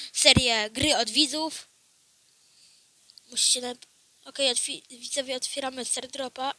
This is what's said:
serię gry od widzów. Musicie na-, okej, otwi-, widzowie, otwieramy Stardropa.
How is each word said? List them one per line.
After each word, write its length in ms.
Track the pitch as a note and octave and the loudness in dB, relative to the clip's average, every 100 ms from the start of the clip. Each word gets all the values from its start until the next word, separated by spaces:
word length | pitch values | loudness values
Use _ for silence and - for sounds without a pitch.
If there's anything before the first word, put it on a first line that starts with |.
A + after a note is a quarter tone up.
| - | -6
serię 560 | - D4 B3+ B3 A3+ G#3+ | 4 6 8 6 0 -2
gry 280 | A#3 D4+ A3+ | 0 2 2
od 120 | A#3 | 2
widzów. 580 | A#3+ D4 D4+ D#4 - - _ _ _ _ _ _ _ _ _ - _ _ _ _ - - | 2 0 0 -6 -8 -16 _ _ _ _ _ _ _ _ _ -20 _ _ _ _ -20 -10
Musicie 360 | B3 - B3 | -2 0 0
na-, 140 | B3 B3 - _ _ _ C4+ | -2 -10 -16 _ _ _ -14
okej, 260 | - C4+ | -2 0
otwi-, 320 | A#3+ - F3 - | 0 -4 -8 -16
widzowie, 460 | A#3+ A#3+ - C4 B3+ | -16 -8 -6 -6 -6
otwieramy 500 | - C#4 C4 C4 A#3 | -6 -6 -8 -6 -6
Stardropa. 680 | - B3+ C4+ B3+ - C4+ | -6 -8 -10 -10 -6 -8